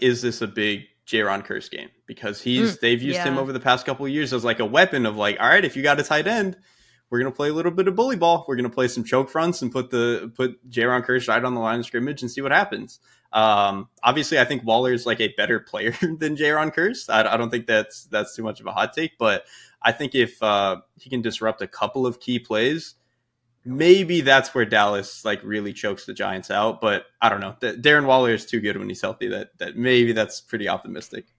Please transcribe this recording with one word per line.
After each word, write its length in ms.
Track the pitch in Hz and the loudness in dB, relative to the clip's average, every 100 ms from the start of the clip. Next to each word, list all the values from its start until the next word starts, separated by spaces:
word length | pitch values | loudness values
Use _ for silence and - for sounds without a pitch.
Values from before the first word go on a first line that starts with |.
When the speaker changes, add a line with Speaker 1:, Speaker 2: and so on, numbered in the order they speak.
Speaker 1:
is 220 | 127 120 | 2 2
this 200 | 123 110 | 0 -4
a 40 | 110 | -6
big 380 | 110 107 101 - _ - | -2 -2 -2 -8 _ -4
Jaron 380 | - 101 98 | 0 0 -2
Curse 240 | 196 101 - | -2 -4 -4
game? 180 | - - _ - | -14 -16 _ -20
Because 340 | - 107 101 | -12 -10 -6
he's, 340 | 123 127 220 185 | -2 2 0 0
Speaker 2:
Mm, 40 | |
Speaker 1:
they've 220 | 117 120 | 0 2
used 160 | 135 135 | 0 -2
him 140 | 139 | -2
Speaker 2:
yeah. 60 | 135 | -2
Speaker 1:
over 120 | 135 | -4
the 60 | 131 | -2
past 280 | 131 127 - | 0 0 0
couple 180 | 131 139 | -6 -4
of 60 | |
years 200 | 147 135 | -4 -2
as, 120 | 127 | -2
like, 160 | 117 113 | -2 -2
a 60 | 107 | 2
weapon 400 | 139 185 143 113 | 4 4 4 -2
of, 100 | 107 | 0
like, 240 | 104 101 | -2 2
"All 80 | 117 | 4
right, 160 | 185 | 4
if 120 | 170 135 | 2 0
you 60 | |
got 160 | 143 143 | 0 0
a 40 | |
tight 220 | 143 151 165 | 0 0 0
end, 300 | 226 190 180 _ _ _ _ _ | -2 -2 -6 _ _ _ _ _
we're 100 | 120 | -4
gonna 140 | 131 | -2
play 160 | 127 143 | -2 -2
a 60 | |
little 180 | 156 170 | -2 -2
bit 160 | 175 190 | 0 0
of 80 | 185 | 0
bully 200 | 254 214 | 0 2
ball. 280 | 170 165 156 | 2 2 0
We're 80 | 127 | -2
gonna 120 | 123 | -2
play 160 | 123 123 | 0 -2
some 160 | 123 | -2
choke 280 | 113 131 135 | 0 0 0
fronts 320 | 160 170 170 | 0 -2 -2
and 100 | 123 | -4
put 180 | 131 123 | -4 -4
the, 400 | 123 120 113 110 117 | 0 0 0 -4 -4
put 320 | 127 - 127 | -4 -4 -8
Jaron 320 | 120 117 127 | -2 0 0
Curse 220 | 123 127 120 | 0 0 2
right 160 | 110 | 0
on 120 | 127 | 0
the 60 | 120 | -2
line 200 | 113 117 | -2 -2
of 60 | 117 | -4
scrimmage 340 | 123 131 147 | -4 -4 -6
and 80 | 120 | -8
see 120 | 135 | -6
what 100 | 135 | 0
happens." 480 | 160 - 104 104 - _ _ _ | 2 2 -4 -10 -18 _ _ _
Um, 560 | 110 110 101 101 98 95 _ | 2 4 4 2 -2 -10 _
obviously, 380 | 117 139 143 151 | 0 0 0 2
I 40 | |
think 200 | 120 139 | 2 0
Waller 280 | 113 113 127 | 0 2 2
is, 140 | 120 120 | 0 -2
like, 140 | 113 | -2
a 80 | 107 - | -2 -2
better 220 | 104 113 | 0 -2
player 320 | - 104 107 | -4 -6 -4
<laughs> 80 | 117 | -2
than 340 | 170 156 156 147 | -4 -2 -4 -2
Jaron 360 | 151 151 156 | 0 0 0
Curse. 360 | 160 185 - - | 0 -2 -2 0
I, 240 | 110 110 | 2 2
I 40 | 113 | 0
don't 120 | 117 | -2
think 180 | 120 117 | -4 0
that's, 380 | 110 107 - | 0 0 -8
that's 300 | - 107 101 - | -6 -6 -6 -8
too 60 | |
much 180 | 110 - | -10 -10
of 60 | 95 | -6
a 60 | |
hot 200 | 101 110 | -4 -2
take, 260 | - 160 - | -2 -6 -2
but 280 | 113 95 - - - _ | 0 0 -4 -20 -20 _
I 120 | 113 | -2
think 220 | 117 139 131 | 0 -2 0
if, 260 | 113 - | 0 0
uh, 380 | 107 101 98 92 - _ | 0 2 0 -2 -8 _
he 120 | 131 | -10
can 120 | 131 | -6
disrupt 400 | 113 107 110 - | -4 -4 -4 -4
a 60 | 98 | -8
couple 380 | - 104 135 127 | -4 -4 -2 -4
of 120 | 120 | -4
key 220 | - 120 | -6 -6
plays, 560 | - 107 123 160 - - _ _ _ _ _ _ | -2 0 0 -2 -8 -20 _ _ _ _ _ _
maybe 580 | 123 131 165 190 170 175 | -8 2 6 6 6 2
that's 300 | 139 135 131 | 6 6 4
where 120 | 131 | 0
Dallas, 600 | 107 110 104 101 98 - | 2 4 4 2 -4 -8
like, 200 | 110 104 | -6 -6
really 280 | 104 104 101 | -4 -6 -6
chokes 340 | 98 104 101 - | -6 -6 -6 -8
the 60 | |
Giants 360 | 101 101 95 - | -8 -6 -6 -4
out. 300 | 98 110 - | 0 0 0
But 240 | 110 98 - - | 0 -2 -4 0
I 60 | 117 | 2
don't 120 | 101 | 2
know. 140 | 95 - | -4 -6
D-, 160 | 123 120 | -6 0
Darren 300 | 147 147 139 | 4 6 6
Waller 260 | 131 123 | 4 4
is 140 | 110 - | 0 -2
too 120 | 117 | -4
good 180 | 104 101 | -2 -4
when 120 | 101 | -6
he's 120 | 98 | -6
healthy. 260 | 98 - 104 | -6 -6 -6
That, 280 | 101 - - | -6 -10 -12
that 180 | 85 - | -10 -2
maybe 340 | 123 123 120 | 4 4 4
that's 300 | 110 104 - | 2 -2 -6
pretty 280 | - 113 98 | -10 -6 -4
optimistic. 580 | 95 - - - - - | -4 -6 -16 -14 -16 -18